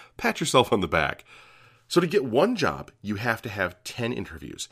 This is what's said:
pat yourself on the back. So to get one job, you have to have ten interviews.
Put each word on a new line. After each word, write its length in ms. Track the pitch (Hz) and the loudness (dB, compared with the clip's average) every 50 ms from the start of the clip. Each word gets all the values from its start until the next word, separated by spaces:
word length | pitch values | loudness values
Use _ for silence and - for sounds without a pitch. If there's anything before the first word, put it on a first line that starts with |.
| - - _ | -20 -20 _
pat 240 | - - 233 - - | -4 -2 -2 -2 -2
yourself 320 | 165 - - 131 117 - | 0 4 6 6 6 6
on 80 | 120 101 | 4 2
the 80 | 87 76 | 2 2
back. 360 | 87 82 76 - - - - - - - - - - - - _ _ _ _ - | 2 2 2 0 -2 -6 -12 -20 -20 -20 -20 -20 -20 -20 -20 _ _ _ _ -2
So 120 | - 175 | 0 2
to 60 | 180 | 2
get 180 | 165 202 165 135 | 2 2 0 0
one 320 | 117 107 - 196 240 254 | 2 2 2 2 2 2
job, 340 | 180 139 82 71 67 - - - _ | 0 0 -2 -2 -4 -8 -16 -18 _
you 160 | - 104 104 | -8 -6 -6
have 260 | 101 120 120 113 - | -2 -2 -2 -2 -2
to 60 | - 110 | -6 -6
have 340 | 101 104 92 87 - - - | -4 -2 -2 -2 -4 -8 -14
ten 280 | - - 123 117 120 | -12 -8 -6 -4 -4
interviews. 560 | 123 104 92 - 82 - 78 - - - - - | -4 -6 -8 -10 -12 -14 -14 -14 -12 -12 -14 -14